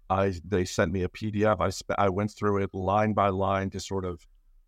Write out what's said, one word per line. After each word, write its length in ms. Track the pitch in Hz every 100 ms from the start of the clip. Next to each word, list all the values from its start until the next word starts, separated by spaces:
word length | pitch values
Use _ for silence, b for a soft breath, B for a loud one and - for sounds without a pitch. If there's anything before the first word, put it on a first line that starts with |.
| -
I, 240 | 95 98 87
they 200 | 82 95
sent 260 | 92 - 101
me 100 | 95
a 80 | 90
P 220 | - 110
D 140 | 104
F. 140 | 107 92
I 80 | 87
sp-, 240 | - - -
I 120 | 101
went 200 | 92 107
through 280 | - 104 98
it 140 | 98
line 380 | 95 95 104 107
by 160 | 101 101
line 420 | 95 95 98 95
to 80 | 95
sort 260 | - 98
of 220 | 92 87 - _ _ -